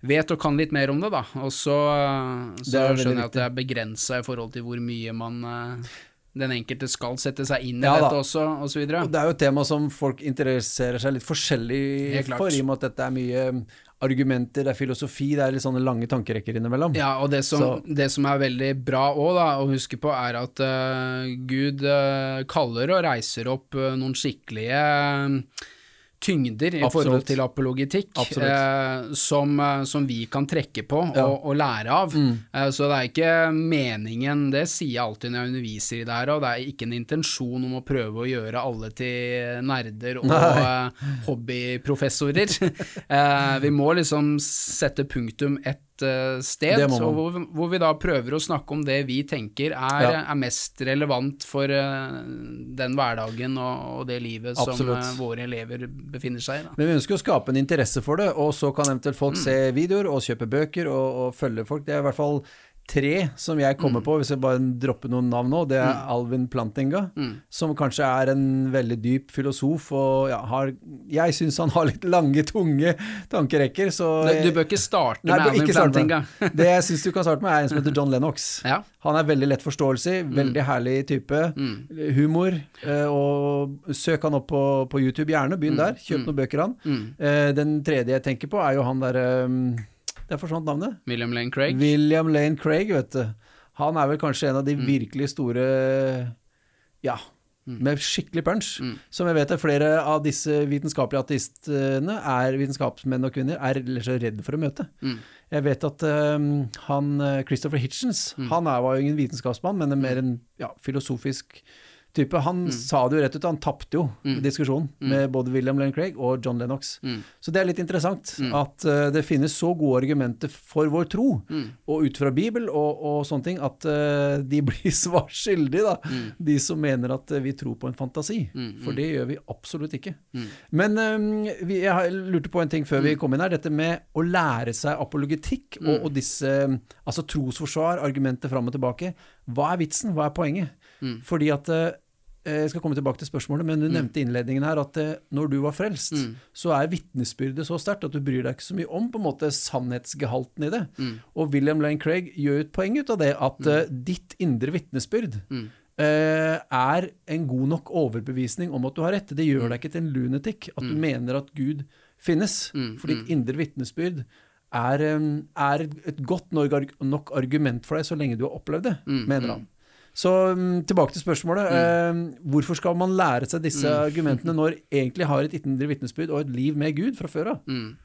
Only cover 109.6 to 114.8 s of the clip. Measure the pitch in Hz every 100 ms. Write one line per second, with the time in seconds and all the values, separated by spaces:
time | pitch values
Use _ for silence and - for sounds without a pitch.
109.6 | 175 202 151 139 131 127 131 120 _ _
110.6 | - - - 135 - 123 139 135 - -
111.6 | _ - - - _ - 139 180 135 180
112.6 | 175 123 123 147 127 151 139 147 170 151
113.6 | - 139 - 151 156 107 139 131 139 135
114.6 | 139 135